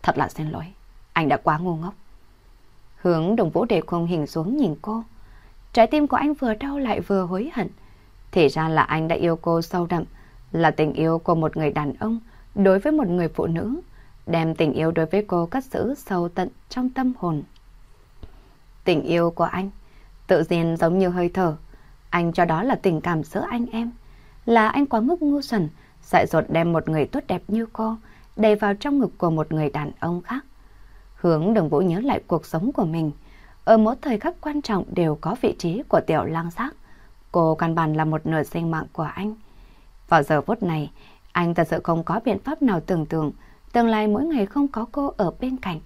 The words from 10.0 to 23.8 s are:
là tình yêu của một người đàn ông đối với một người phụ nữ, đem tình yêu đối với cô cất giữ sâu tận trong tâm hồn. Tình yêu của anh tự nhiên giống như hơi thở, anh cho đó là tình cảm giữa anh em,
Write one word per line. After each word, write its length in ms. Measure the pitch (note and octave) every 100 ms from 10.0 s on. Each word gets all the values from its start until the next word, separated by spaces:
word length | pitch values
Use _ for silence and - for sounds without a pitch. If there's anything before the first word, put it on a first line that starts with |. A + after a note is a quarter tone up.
| - - - - -
là 200 | E3 D#3+
tình 220 | D#3 D#3
yêu 260 | - D#3+ E3
của 160 | E3 E3
một 220 | D#3 E3
người 140 | D3+
đàn 220 | D3 D3 -
ông 200 | G#3+ A3+ - - - -
đối 240 | G3 F#3+
với 120 | C#4+
một 160 | D#4 G#3+
người 200 | F3+ E3
phụ 200 | - -
nữ, 340 | E3 G3 D4 - - - - -
đem 280 | E3 D#3+ D#3+
tình 180 | D#3+
yêu 180 | C3+ D#3+
đối 140 | E3 D#3+
với 200 | G3 G#3
cô 180 | F3 E3+
cất 180 | C4
giữ 320 | C4 - A3+ C#4+
sâu 320 | - F#3 E3+
tận 200 | F3 F#3 - -
trong 200 | - B3+
tâm 240 | B3+ B3+ B3
hồn. 240 | F3 D#3 - - - - - - - - - - - - - -
Tình 180 | - E3
yêu 300 | C#3+ E3+ E3+
của 120 | E3+
anh 260 | E3+ - G3 - - - - - -
tự 160 | F3+ E3
nhiên 280 | F3 E3 E3
giống 220 | E3 F#3
như 100 | F#3
hơi 200 | F3+ F3
thở, 260 | F#3 F3+ D#3 - - - - -
anh 240 | F3 E3+
cho 120 | E3 E3+
đó 180 | D#3+
là 120 | A#3 C#4+
tình 260 | G3 D#3+
cảm 220 | E3+ D#3+
giữa 220 | D3 G3+ -
anh 160 | A#3+ A#3
em, 200 | A3+